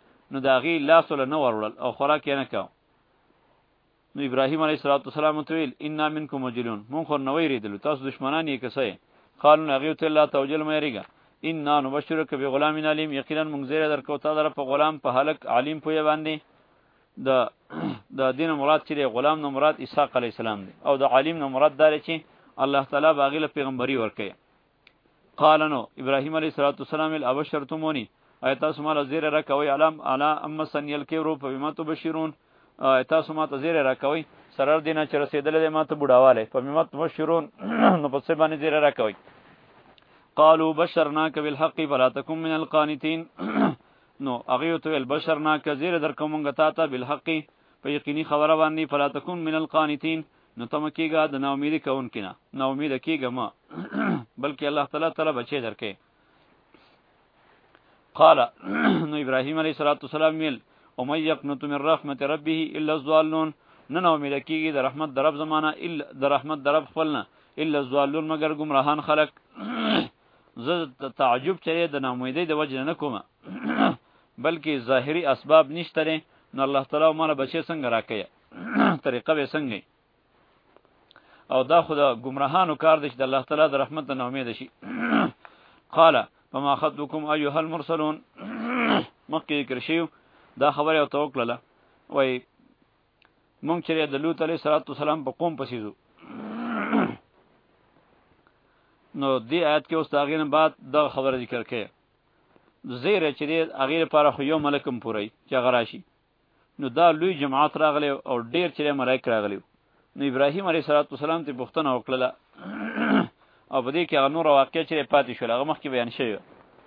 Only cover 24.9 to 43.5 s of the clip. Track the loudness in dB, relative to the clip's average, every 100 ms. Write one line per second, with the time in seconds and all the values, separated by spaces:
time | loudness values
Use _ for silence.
24.9 | _ _ _ _ 4 6 6 4 -2 -6
25.9 | -8 -2 0 0 -2 -4 0 0 0 -6
26.9 | -4 -2 -2 -2 -2 -2 -6 -6 -6 -4
27.9 | -4 -8 _ _ -6 -2 0 -2 -2 -2
28.9 | -2 -2 -2 0 -2 0 -2 0 2 2
29.9 | 0 -4 0 0 0 -4 -6 -6 -6 -4
30.9 | -6 -4 -4 -2 -4 -6 -6 -6 -6 -6
31.9 | -6 -4 -4 -6 -8 _ _ _ -4 2
32.9 | 2 4 0 0 -4 -4 -2 0 2 2
33.9 | 2 0 -2 -4 -16 -14 -2 2 2 2
34.9 | -2 0 0 0 -2 0 2 2 2 0
35.9 | 0 6 8 8 8 4 -4 -2 0 0
36.9 | -2 -4 -2 0 0 -2 -10 -6 2 4
37.9 | 4 0 -4 -2 2 2 2 0 4 4
38.9 | 2 -2 -4 -16 -20 -20 -20 _ -20 -20
39.9 | -20 _ _ _ 6 8 8 4 2 0
40.9 | 2 0 0 -2 -2 -4 -2 -2 -2 -2
41.9 | 2 2 2 -6 -6 -2 -2 0 0 0
42.9 | -2 -2 -4 -6 -10 -4